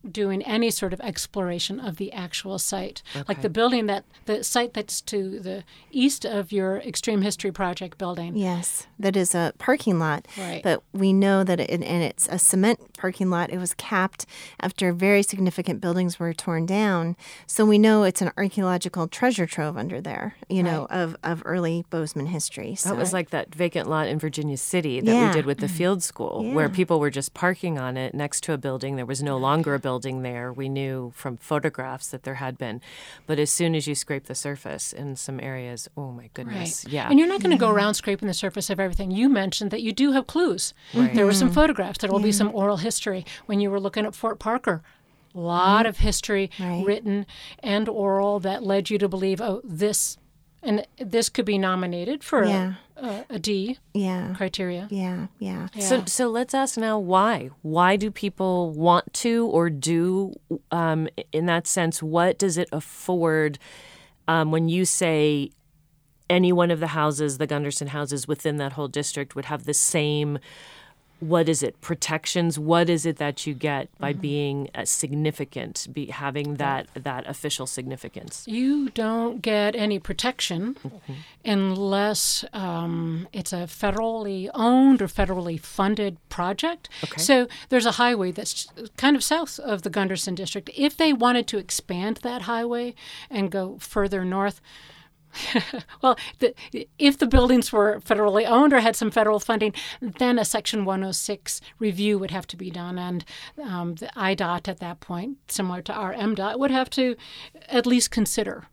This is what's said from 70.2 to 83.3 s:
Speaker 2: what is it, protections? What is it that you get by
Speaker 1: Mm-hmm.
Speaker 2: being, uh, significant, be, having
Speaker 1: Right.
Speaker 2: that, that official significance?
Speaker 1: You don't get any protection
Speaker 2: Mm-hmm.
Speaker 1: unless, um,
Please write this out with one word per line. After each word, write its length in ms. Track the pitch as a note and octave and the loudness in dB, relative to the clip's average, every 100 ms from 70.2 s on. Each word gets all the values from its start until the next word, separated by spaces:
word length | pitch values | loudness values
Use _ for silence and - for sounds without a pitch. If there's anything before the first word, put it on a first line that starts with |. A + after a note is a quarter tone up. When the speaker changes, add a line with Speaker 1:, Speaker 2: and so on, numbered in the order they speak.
| D3 D3 - - - - - _ _ _ | 0 -4 -8 -20 -20 -20 -20 _ _ _
Speaker 2:
what 280 | D#3+ E3+ D#3+ | 0 2 4
is 120 | D3+ | 2
it, 160 | C3+ - | -2 -6
protections? 760 | - E3 - D#3 - F3+ E3+ D3+ | -8 -6 -2 -4 -2 0 0 0
What 300 | D3+ E3+ E3+ | 2 4 4
is 160 | E3 E3 | 2 0
it 100 | D#3 | -2
that 280 | D3 C#3 - | -4 -4 -8
you 60 | |
get 340 | C3 D3+ C#3 - _ | -4 -2 -2 -6 _
by 140 | C#3+ | -4
Speaker 1:
Mm-hmm. 80 | C#3+ | -4
Speaker 2:
being, 460 | C#3+ D3 C#3+ C#3 C#3 | -2 -2 -2 -4 -6
uh, 100 | - - | -6 -4
significant, 1000 | - D3 C#3+ D3+ D3+ C3+ C3 - - - | -2 -2 0 -2 -2 -8 -8 -10 -10 -10
be, 140 | B2+ C#3+ | -10 -10
having 440 | - C#3+ C#3 D3 C#3+ | -6 -6 -4 -6 -2
Speaker 1:
Right. 20 | C#3+ C3+ C#3 | -2 -2 -6
Speaker 2:
that, 100 | - | -10
that 220 | C3 B2+ - | -8 -8 -10
official 380 | - D3+ - B2+ | -8 -6 -6 -6
significance? 800 | - B2+ C3 - - E3 - - | -8 -10 -10 -12 -14 -14 -14 -8
Speaker 1:
You 400 | A3 C4 D4 C4 | -2 0 0 -2
don't 520 | - A3 A3+ A#3 A#3 | -2 -2 0 -2 -4
get 340 | A3 G#3 G#3 A3+ | -2 0 0 0
any 220 | G#3+ G3+ | 0 -2
protection 800 | - F#3 B3 B3+ - E3+ G#3 C#4 | -4 -4 -4 -2 -4 -2 -4 -6
Speaker 2:
Mm-hmm. 300 | C3+ G#3+ - C3+ D#3+ - | -12 -14 -14 -14 -16 -10
Speaker 1:
unless, 1000 | - G3+ G3 F#3+ G3 G3 G#3 G#3 - - - | 0 2 2 0 0 2 0 0 -2 -2 -6
um, 760 | G#3+ F#3 E3+ E3+ E3 E3 D#3+ F#3 | -8 -6 -4 -4 -2 -2 -4 -6